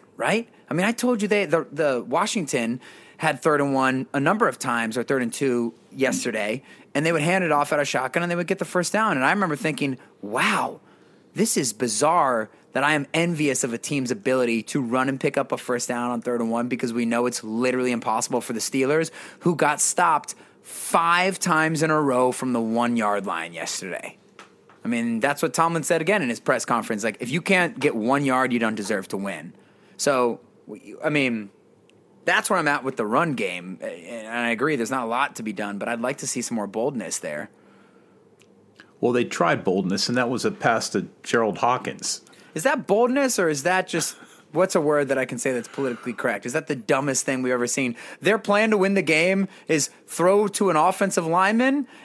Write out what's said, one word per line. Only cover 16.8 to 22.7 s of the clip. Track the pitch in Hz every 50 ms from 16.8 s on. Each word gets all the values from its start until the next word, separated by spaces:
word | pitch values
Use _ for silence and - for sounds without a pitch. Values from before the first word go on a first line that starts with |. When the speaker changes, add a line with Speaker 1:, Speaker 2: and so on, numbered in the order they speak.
| 131 117 113
Speaker 1:
we | 120 117
know | 113 117 120 123
it's | 123 120 - -
literally | 110 110 117 127 127 127 127 127 127
impossible | 120 110 - 113 110 120 117 - 131 117
for | - - 117
the | 110
Steelers, | - - - 135 131 135 151 165 160 160 - - - - - -
who | - 175 170
got | - 156 147 147 -
stopped | - - - - 175 170 156 143 - - - - - - _ _
five | - - - - - - - 170 165 170 175 175 185 196 185 -
times | - 180 160 156 160 160 165 143 160
in | 160
a | 156 156
row | 147 135 123 127 127 127
from | 123 - 131 131 123
the | 117
one-yard | 113 110